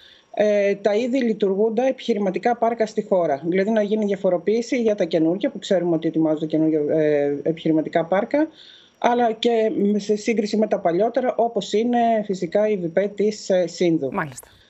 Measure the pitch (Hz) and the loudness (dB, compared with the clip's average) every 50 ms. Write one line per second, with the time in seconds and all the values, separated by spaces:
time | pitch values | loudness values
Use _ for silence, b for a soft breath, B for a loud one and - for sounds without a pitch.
0 | b b b b b b - - 208 208 208 202 196 202 202 196 196 214 202 214 | b b b b b b -2 0 2 2 4 2 2 2 0 0 0 0 2 2
1 | 254 240 247 277 240 226 208 214 208 190 196 190 220 226 214 233 254 269 262 - | 0 0 0 0 2 0 0 0 0 0 2 2 0 0 2 0 0 0 -2 -2
2 | - - 226 202 202 190 185 190 - 240 233 - 226 226 233 233 220 208 - 220 | -2 -2 -2 0 0 -2 -2 0 0 0 0 0 0 0 0 0 -2 -2 -2 -4
3 | 202 - 202 180 170 156 139 135 160 165 180 190 196 214 226 214 208 196 214 220 | -2 0 0 2 2 0 -2 -2 -2 -2 0 0 0 0 0 0 0 0 0 0
4 | 214 202 196 185 - 185 180 170 - 202 214 240 233 - 294 247 226 214 208 208 | 0 -2 -2 0 0 0 0 0 0 0 0 0 0 -2 -2 0 0 0 0 0
5 | 185 160 185 165 160 160 175 202 - 277 - 190 - - 202 175 175 175 165 160 | -2 0 0 2 2 2 0 0 -2 -4 -4 -4 -2 0 0 0 2 0 0 0
6 | 165 165 160 160 160 156 156 151 165 156 165 156 156 156 156 151 147 147 156 160 | 0 -2 0 0 0 0 0 -2 -2 -2 0 0 0 2 0 0 0 0 0 2
7 | 151 151 147 143 143 143 143 143 - 160 160 160 - 160 156 156 147 - - 170 | 2 2 2 2 0 0 -2 -2 -2 -4 -4 -2 0 0 0 0 0 0 -2 -2
8 | 160 - 190 196 240 - - 294 311 320 B B B B B B B B B B | 0 0 0 -2 0 0 0 0 0 0 B B B B B B B B B B
9 | - 240 240 240 240 226 220 220 - 240 233 220 220 220 - - 202 202 208 208 | 0 0 2 2 2 0 0 0 0 0 2 2 2 0 0 0 0 2 0 0
10 | 202 - 208 208 - 240 226 214 208 208 233 208 220 202 214 185 - - 165 180 | 0 -2 -2 -2 0 -2 0 0 0 0 0 0 0 0 0 0 0 0 2 2
11 | 214 240 - 269 247 247 - - 233 226 233 208 - - - 208 233 240 240 240 | 2 0 0 0 -2 -2 0 0 0 0 0 -4 -4 -2 0 0 0 2 2 2
12 | 233 233 226 214 208 208 190 180 185 160 - 202 214 214 214 185 175 160 165 185 | 2 2 2 0 0 -2 -4 -4 -4 -2 0 0 2 2 0 -2 -2 -2 -2 -2
13 | 202 202 202 - 202 214 208 - - - 190 180 175 165 170 - 185 170 160 151 | -2 -2 -2 0 -2 -2 -2 -4 -2 0 0 0 0 -2 -2 0 2 2 2 2
14 | 135 131 - 196 160 143 123 - - b b b b | 0 -2 -4 -4 -6 -6 -10 -16 -20 b b b b